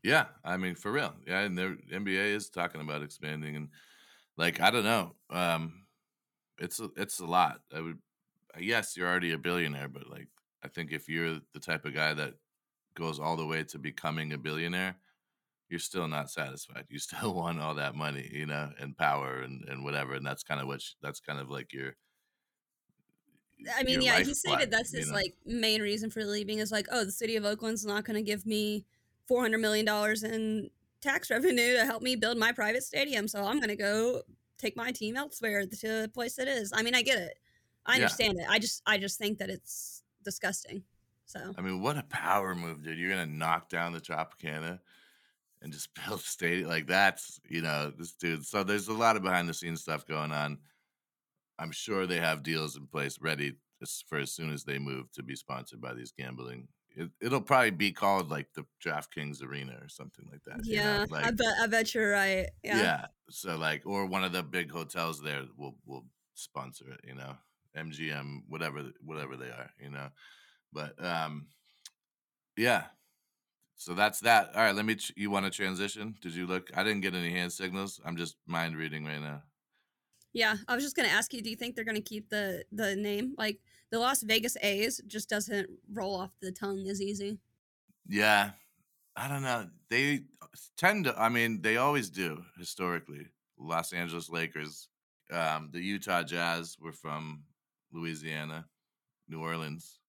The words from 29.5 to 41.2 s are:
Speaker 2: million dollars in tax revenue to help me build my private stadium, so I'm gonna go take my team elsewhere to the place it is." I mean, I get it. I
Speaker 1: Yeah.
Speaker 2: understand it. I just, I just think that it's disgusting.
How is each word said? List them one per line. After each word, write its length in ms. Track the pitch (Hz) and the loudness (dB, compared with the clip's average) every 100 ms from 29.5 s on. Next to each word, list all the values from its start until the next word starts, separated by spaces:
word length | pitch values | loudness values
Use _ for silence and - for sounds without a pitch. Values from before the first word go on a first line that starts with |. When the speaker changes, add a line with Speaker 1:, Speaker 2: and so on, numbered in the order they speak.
| 220 | 4
Speaker 2:
million 280 | 220 214 214 | 4 4 4
dollars 360 | 208 208 214 | 4 2 2
in 460 | 220 220 220 220 - _ _ _ | 0 -2 0 0 -2 _ _ _
tax 300 | 285 269 - | 0 0 2
revenue 460 | 233 339 247 240 247 | 4 4 6 6 6
to 100 | 269 | 4
help 160 | 226 | 2
me 120 | 254 247 | 0 2
build 200 | 220 240 | 2 4
my 140 | 220 | 2
private 300 | 240 214 240 | 4 2 0
stadium, 440 | 262 294 285 240 208 | 0 0 2 0 -2
so 160 | 202 | -2
I'm 140 | 202 277 | 0 0
gonna 160 | 226 | 0
go 480 | 208 202 214 233 - - - _ - | 0 2 4 2 0 -4 -20 _ -4
take 180 | 220 240 | -4 -2
my 140 | 233 | -4
team 240 | 240 214 247 | -2 -2 -2
elsewhere 460 | 294 - 226 208 | -4 -2 0 0
to 20 | 190 214 220 220 | 0 -4 -2 -2
the 80 | 220 | -2
place 260 | 247 233 - | -4 -4 -2
it 100 | 262 | 0
is." 240 | 262 202 | 0 0
I 80 | 214 | 2
mean, 120 | 226 | 6
I 60 | 247 | 6
get 160 | 240 240 | 6 4
it. 200 | 170 - _ _ _ _ - | 2 -10 _ _ _ _ 4
I 60 | |
Speaker 1:
Yeah. 100 | 247 | 6
Speaker 2:
understand 360 | 185 - 220 185 | 6 6 2 2
it. 80 | - | 4
I 80 | 214 | 4
just, 240 | 226 - | 4 -2
I 140 | - 208 | 2 2
just 200 | 196 - | 2 -2
think 200 | 208 208 | -2 -2
that 100 | 190 | -4
it's 540 | 190 - - - - _ _ | -8 -8 -10 -10 -14 _ _
disgusting. 600 | - - 185 180 - 202 - _ _ _ | -10 -2 -2 -2 -6 -12 -12 _ _ _